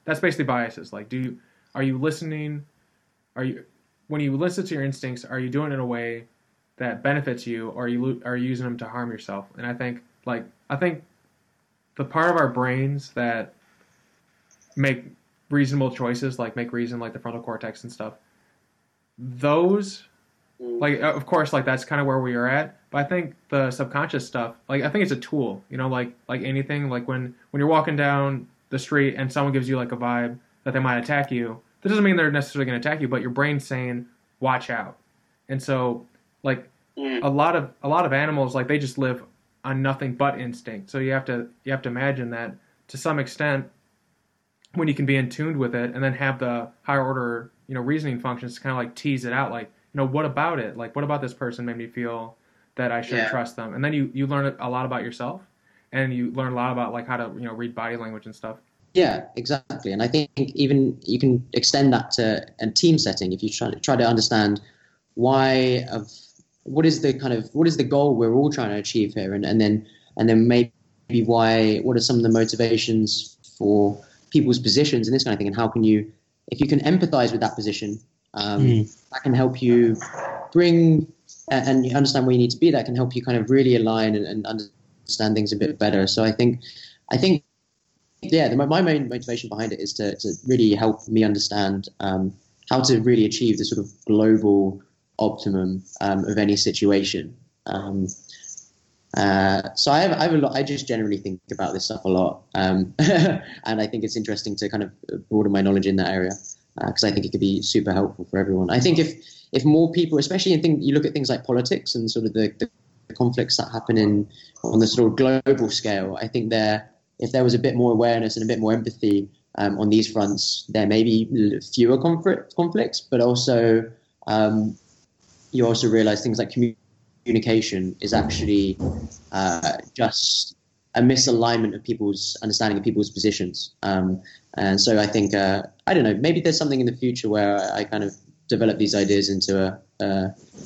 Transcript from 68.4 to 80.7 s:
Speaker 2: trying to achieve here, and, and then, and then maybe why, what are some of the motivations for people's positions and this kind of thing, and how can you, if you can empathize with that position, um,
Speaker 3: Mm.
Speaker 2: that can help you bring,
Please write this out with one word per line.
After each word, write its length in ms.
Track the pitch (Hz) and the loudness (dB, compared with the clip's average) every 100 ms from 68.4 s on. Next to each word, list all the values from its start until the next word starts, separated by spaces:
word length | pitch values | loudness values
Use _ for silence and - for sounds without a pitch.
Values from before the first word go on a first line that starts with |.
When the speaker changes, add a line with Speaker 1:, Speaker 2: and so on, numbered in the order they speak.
| 147 | 2
Speaker 2:
trying 180 | 143 107 | 0 -4
to 60 | 104 | -4
achieve 400 | 101 113 101 107 | -2 0 0 -2
here, 180 | 95 | -4
and, 100 | 101 | -2
and 160 | 95 110 | 0 4
then, 280 | 104 107 - _ _ - | 4 2 -2 _ _ 0
and 120 | 113 | 4
then 180 | 113 117 | 6 6
maybe 240 | 120 117 _ _ _ - 120 113 | 4 2 _ _ _ -4 0 2
why, 540 | 117 113 113 107 107 | 4 4 4 4 2
what 180 | 131 120 | 2 2
are 40 | |
some 160 | 120 120 | 2 4
of 40 | |
the 80 | 113 | 4
motivations 1080 | 113 113 113 117 113 117 110 107 - - - - - | 4 2 2 2 2 2 0 0 -2 -6 -16 -18 -2
for 420 | 101 104 101 - - _ _ | 2 4 4 0 -12 _ _
people's 300 | 151 123 120 | 2 4 2
positions 480 | 120 135 147 123 113 | 2 2 2 2 2
and 80 | 131 | 0
this 80 | |
kind 100 | 127 | 0
of 60 | 101 | -2
thing, 80 | 101 | -2
and 80 | 98 | -2
how 120 | 110 | 0
can 160 | 117 | 2
you, 280 | 110 104 107 - _ _ - | 4 4 2 -12 _ _ -8
if 100 | 120 | -2
you 60 | 147 | 2
can 120 | 143 | 2
empathize 500 | 147 180 165 139 117 | 4 2 2 2 2
with 100 | 117 | 0
that 140 | 110 - | -2 -2
position, 440 | 107 101 104 107 _ _ _ 104 | -4 -4 -6 -8 _ _ _ -8
um, 260 | 104 101 | -4 2
Speaker 3:
Mm. 480 | 127 113 107 - _ | 4 4 0 -6 _
Speaker 2:
that 120 | 131 | -6
can 100 | 135 | 0
help 260 | 127 127 127 | 2 2 2
you 360 | 123 120 117 110 - - - - - | 4 6 6 2 -6 -12 -10 -12 0
bring, 600 | 170 175 | 4 6